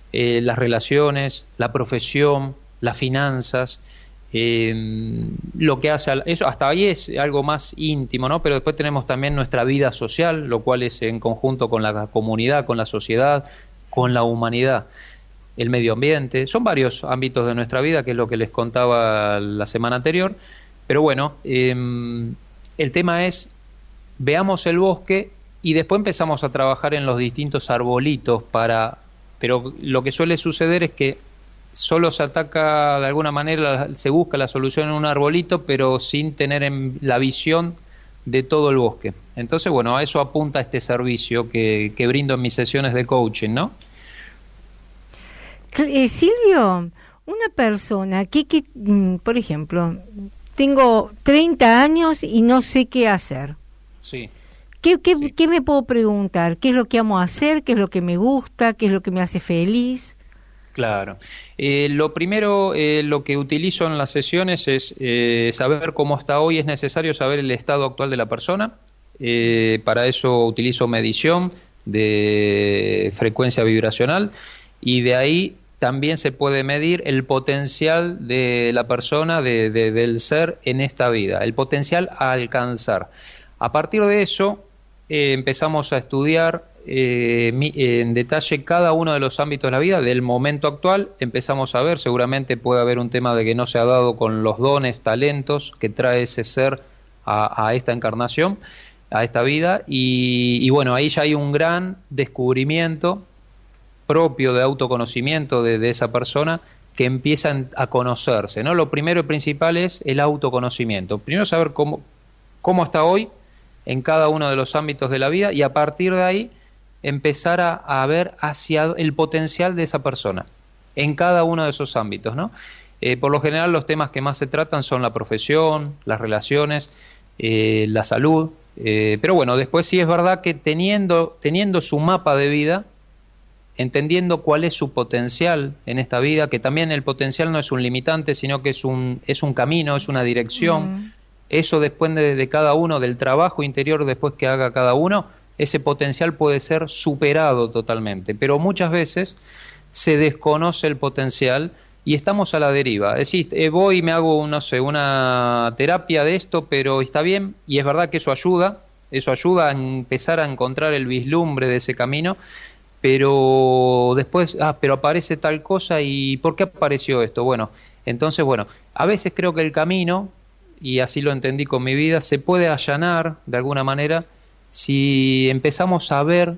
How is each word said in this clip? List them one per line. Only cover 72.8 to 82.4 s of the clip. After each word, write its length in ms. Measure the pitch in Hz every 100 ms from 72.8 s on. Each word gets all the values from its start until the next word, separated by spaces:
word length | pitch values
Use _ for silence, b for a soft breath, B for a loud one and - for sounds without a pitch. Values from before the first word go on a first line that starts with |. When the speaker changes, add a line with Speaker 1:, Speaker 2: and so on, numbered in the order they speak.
| 101 98 98 98
Speaker 1:
frecuencia 480 | 113 107 127 117
vibracional 680 | 113 110 110 - 123 180 202 B B B B B
y 200 | 123 127
de 140 | 120 123
ahí 400 | 135 170 190 - _ -
también 380 | 123 135 147 160
se 140 | 139
puede 320 | 131 143 139
medir 400 | 135 143 160 175 151
el 180 | 135 127
potencial 1000 | 131 127 139 139 - 156 165 175 180 120
de 440 | 127 123 120 120
la 140 | 120 120
persona, 540 | 123 - 151 160 165
de, 280 | 127 117 110
de, 220 | 110 110
del 280 | 110 117 117
ser 380 | - 151 165 -
en 180 | - 127
esta 280 | 139 - 123
vida, 300 | 113 98 95
el 140 | 110
potencial 560 | 113 131 147 139 170 185 -
a 140 | 135
alcanzar. 800 | 127